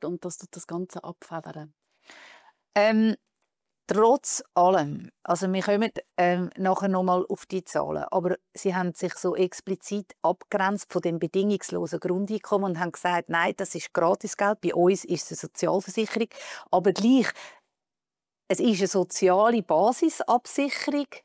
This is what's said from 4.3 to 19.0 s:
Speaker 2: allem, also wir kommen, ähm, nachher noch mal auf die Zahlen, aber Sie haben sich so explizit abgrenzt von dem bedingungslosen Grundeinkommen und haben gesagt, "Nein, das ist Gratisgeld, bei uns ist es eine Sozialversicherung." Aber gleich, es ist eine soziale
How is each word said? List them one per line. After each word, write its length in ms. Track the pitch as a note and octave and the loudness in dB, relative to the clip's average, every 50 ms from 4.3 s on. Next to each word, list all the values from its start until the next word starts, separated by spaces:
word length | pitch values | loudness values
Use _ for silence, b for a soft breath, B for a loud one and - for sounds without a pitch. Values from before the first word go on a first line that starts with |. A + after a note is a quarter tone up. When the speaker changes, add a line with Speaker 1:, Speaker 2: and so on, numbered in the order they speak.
| - - - _ - | -6 -6 -6 _ 2
Speaker 2:
allem, 580 | F3+ F3 F#3 F#3+ F3 D3 D3 D3 - - - _ _ | 4 4 6 6 4 2 0 -4 -8 -12 -16 _ _
also 300 | - - F3 E3 F#3+ F#3 | -2 -2 -2 0 0 0
wir 100 | F#3+ F#3+ | 0 0
kommen, 300 | - G#3 G3+ G#3 A3+ G#3+ - - - _ - | 2 2 2 2 2 0 -4 -8 -14 _ -2
ähm, 340 | - F3 F3+ F3+ F3+ F3+ - - | 2 2 2 2 0 -2 -4 -4
nachher 320 | - F#3+ F#3 F#3+ F#3 G3 G3 | -2 0 0 0 2 0 0
noch 160 | F#3 F#3 F#3 | 0 2 2
mal 200 | F3+ F3+ F3+ F3+ - | 2 2 2 0 -2
auf 180 | G3+ - - | -4 -8 -8
die 160 | - F#3+ F#3+ | -8 -8 -8
Zahlen, 400 | - - - D3+ D3 D3+ D#3 D3 C#3+ - | -6 -4 -2 -2 -2 -2 -4 -6 -4 -2
aber 240 | - F#3 E3+ F3+ F3+ - _ _ | -2 -2 0 0 -2 -4 _ _
Sie 220 | - - - G3 F3+ | -10 -4 -4 -2 -2
haben 180 | F#3 F3+ F3 - | 0 -2 -4 -4
sich 200 | - F#3 F3 - | -4 -6 -6 -6
so 220 | - - F3+ F3 | -4 -4 -2 0
explizit 800 | - F#3 F3+ - - - F#3+ F#3+ - - - G3+ G#3 F#3+ - - _ | 0 0 -2 -2 -8 -8 -8 -8 -8 -6 -8 -6 -8 -8 -10 -8 _
abgrenzt 720 | - E3 F#3 - - - - G3+ F#3+ G3 G3+ F#3+ - - | -2 -2 -2 -2 -6 -4 -2 0 0 0 0 -2 -6 -4
von 100 | - F3+ | -4 -2
dem 180 | E3 F3 E3 D#3+ | -2 -2 -2 -2
bedingungslosen 800 | E3+ E3 - F#3+ G3 G#3 G3+ F#3 - - F3+ F3 E3+ D#3+ F3 - | -4 -2 0 0 0 0 0 -2 -4 -4 -6 -6 -6 -6 -6 -6
Grundeinkommen 720 | - F3+ F3+ F#3+ G3+ F#3+ A3 G3+ - - G#3 G3 G3 F#3+ | -4 -4 -2 -2 -4 -4 -6 -8 -4 -2 -2 0 0 -2
und 80 | E3+ E3 | -2 -4
haben 100 | F3+ E3+ | -4 -6
gesagt, 380 | - - - F3+ F3 F3 E3+ - | -6 -4 -2 -2 -2 -2 -2 -2
"Nein, 260 | E3 E3+ E3+ G#3+ - | 0 0 0 0 -2
das 200 | - F#3+ - - | -4 -6 -8 -8
ist 180 | - - - - | -10 -10 -6 -2
Gratisgeld, 640 | F3+ E3 E3+ G3+ - - G3+ - - G3+ G3+ G#3+ - | 0 2 2 2 0 -2 -6 -4 0 0 0 0 0
bei 140 | - E3+ - | -2 -2 0
uns 300 | F3 F3 F3+ G3 - - | 4 4 4 4 2 0
ist 260 | - F3+ - - - | -4 -4 -4 -6 -8
es 140 | E3 - - | -10 -10 -12
eine 40 | - | -12
Sozialversicherung." 800 | - - F3+ D#3+ E3+ G3 - G3 - A3+ G#3+ - - G#3+ A#3 - B B B B B B B B | -8 -4 -2 0 0 0 -2 -4 -4 -4 -4 -2 -2 -4 -4 -4 B B B B B B B B
Aber 200 | - F3+ - G3+ | 0 2 4 2
gleich, 360 | E3 - G3+ A#3+ C4+ C4 F#3 - - B B B B B B B _ _ _ _ _ _ _ _ _ _ _ _ _ _ _ - | 2 4 4 6 6 6 4 2 -2 B B B B B B B _ _ _ _ _ _ _ _ _ _ _ _ _ _ _ -4
es 100 | F#3+ - | -2 2
ist 220 | - A#3+ G#3 F3 | 2 2 2 2
eine 80 | G3+ F3+ | 0 0
soziale 760 | - F#3+ | 2 0